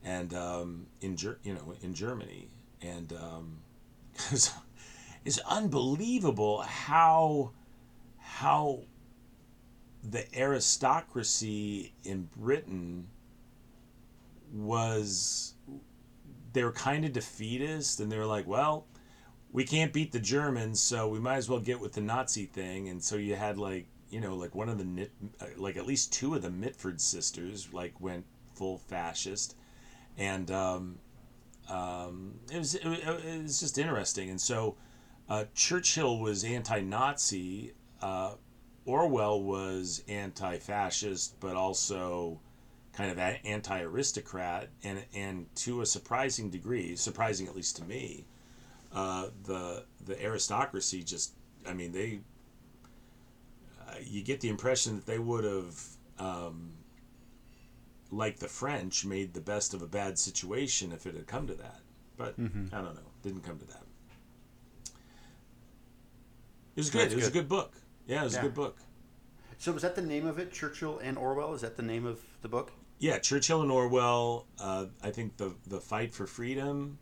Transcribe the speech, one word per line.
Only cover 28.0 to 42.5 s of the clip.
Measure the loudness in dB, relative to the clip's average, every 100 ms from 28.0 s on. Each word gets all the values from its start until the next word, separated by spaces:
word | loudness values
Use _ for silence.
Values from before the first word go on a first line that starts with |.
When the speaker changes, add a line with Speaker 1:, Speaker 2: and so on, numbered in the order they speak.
| -6 -6 -10 -18 -20 -6
Speaker 1:
full | -4 -4
fascist. | -6 -4 -2 -4 -4 -4 -4 -6 -20 -20 -20 -20 -18 -4
And, | -2 -2 0
um, | 0 2 0 -4 -10 -18 -20 -20 -20 -20 -20 -6
um, | -4 -2 -4 -6 -8 -10 -12 -8
it | -4
was, | -2 0
it, | -2
it | -2 -2 -2 -4 -6
was | -2 0
just | 0 0
interesting. | 2 2 0 -2 -2
And | -2
so, | 0 2 0 -2 -16 -20 -20 -20 -4
uh, | -2 -2
Churchill | 2 4 4 4 4 4 4
was | 2 0 0
anti-Nazi, | 0 2 0 2 2 2 4 0 0 -4 -6 -8 -14 -20 -6
uh, | -4 -2 -2 -6 -16 -20 -20 -12 0
Orwell | 4 6 6 6 4
was | 2 0 0 -2 -2 -6 -6
anti-fascist, | -6 -6 -4 -4 -4 -2 0 0 0 -2 -2 -4 -4
but | -4 0
also | 2 2 0 0 -2 -2 -2 -6 -14